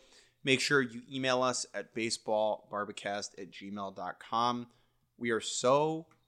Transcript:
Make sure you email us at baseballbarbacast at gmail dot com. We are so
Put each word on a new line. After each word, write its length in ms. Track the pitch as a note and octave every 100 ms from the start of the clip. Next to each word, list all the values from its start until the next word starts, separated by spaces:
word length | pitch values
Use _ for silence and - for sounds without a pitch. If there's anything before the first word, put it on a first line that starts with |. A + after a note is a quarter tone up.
| - - _ _
Make 180 | C#3 C3+
sure 180 | - C#3+
you 220 | B2 A#2 B2
email 300 | C3+ C3 B2+
us 240 | B2+ A#2+ -
at 220 | G#2 G2+ -
baseballbarbacast 1400 | A2+ - - G#2+ G#2+ G#2 - G#2 G#2 G2+ G#2 G2+ G2 -
at 100 | F2+
gmail 440 | - G2 G#2 G2 F#2+
dot 240 | F2+ -
com. 480 | - A2+ A#2+ A#2+ A#2+ _ _ _ _ -
We 140 | A#2+
are 100 | A2
so 640 | - - B2 C#3 D#3 D#3+ E3 _